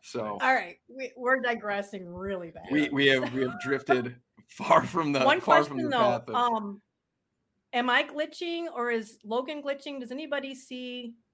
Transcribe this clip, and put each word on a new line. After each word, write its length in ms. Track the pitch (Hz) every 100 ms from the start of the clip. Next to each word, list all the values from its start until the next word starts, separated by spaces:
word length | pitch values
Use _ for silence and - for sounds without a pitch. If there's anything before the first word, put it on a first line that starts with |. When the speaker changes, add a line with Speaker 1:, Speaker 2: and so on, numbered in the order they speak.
Speaker 1:
So 380 | - 123 107 104
Speaker 2:
All 120 | 262
right. 220 | 254 180 196 _
We, 240 | 254 254
we're 240 | 233 247 262
digressing 680 | 247 226 208 202 202 196 175
really 380 | 180 190 190 170
bad. 140 | - -
Speaker 1:
we, 180 | 151 147
we 160 | 135 139
have, 220 | 131 120
we 120 | 127
have 160 | 127 123
Speaker 2:
<laughs> 40 |
Speaker 1:
drifted 520 | 131 135 139 127 123 - _ _ _
far 360 | - - 160
from 280 | - 175 151
the, 80 | 143
Speaker 2:
One 200 | 262 349
Speaker 1:
far 240 | - -
from 120 | 294 269
Speaker 2:
question, 60 | 294
Speaker 1:
the 40 |
Speaker 2:
though. 20 | 254
Speaker 1:
path 260 | - 240 -
of 40 |
Speaker 2:
Um, 460 | 247 240 226 202 202 _ _ _ _ _ _ _ _ _
am 180 | 240 247
I 100 | 254
glitching 600 | 294 285 302 - 349 339 339
or 160 | 247 240
is 300 | 233 208 -
Logan 380 | 208 233 262 302
glitching? 380 | 285 277 294 277
Does 100 | 240
anybody 440 | 254 311 285 269
see 580 | 269 - 254 247 247 240 233 _